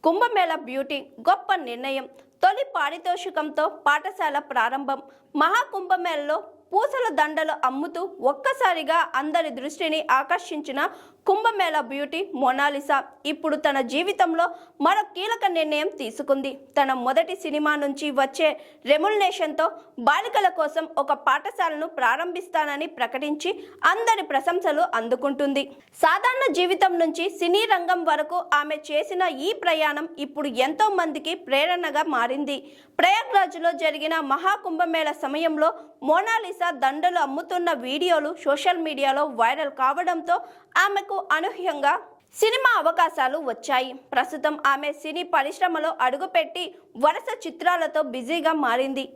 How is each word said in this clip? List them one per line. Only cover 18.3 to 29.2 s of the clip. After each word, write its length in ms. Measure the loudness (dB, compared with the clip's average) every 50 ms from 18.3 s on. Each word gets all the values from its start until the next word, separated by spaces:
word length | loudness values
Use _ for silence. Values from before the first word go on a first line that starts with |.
| 2 2 2 2 2 -2 -12 -20 -20 _ _ 2
రెమ్యునరేషన్‌తో 720 | 2 4 4 2 2 2 2 0 0 -2 -4 -4 0 0 0 0 -2 -6 -20 -18 _ 0 2
బాలికల 400 | 2 2 2 0 0 0 2 2 2 2 0
కోసం 280 | -2 -2 -2 -4 -6 -4 -2 -2 0
ఒక 100 | 0 -2 0 2
పాఠశాలను 640 | 2 2 2 0 -6 -4 -2 -2 -2 -2 -4 -6 -6 -4
ప్రారంభిస్తానని 920 | 0 2 2 2 2 -2 -6 -6 -8 -10 -2 -2 0 0 0 -2 -6 -6 -8 -4 -4
ప్రకటించి 520 | -4 -4 -2 -6 -4 -4 -4 -4 -4 -4 -4 -6 -10 -18 -14 0 2 2
అందరి 340 | 2 4 4 2 2 2 0 0
ప్రశంసలు 540 | 0 0 0 2 -2 0 0 0 2 2 0 0 0 -4
అందుకుంటుంది. 640 | -2 -2 -2 -2 0 -4 0 0 0 0 0 -2 -2 -4 -10 -20 _ _ _ 2 4
సాధారణ 420 | 4 4 4 2 2 2 2 0 2 2 2
జీవితం 360 | 2 2 4 4 4 2 4 2 0
నుంచి 220 | 0 0 -2 -4 -4 -4 -2
సినీ 220 | 0 2 4 2 4 4 2
రంగం 280 | 2 2 0 0 2 2 0
వరకు 280 | 2 0 0 -2 -4 -4 0 2 0 0
ఆమె 160 | 2 0 -6 -8 -6 -2
చేసిన 320 | -2 -2 -2 -2 -2 0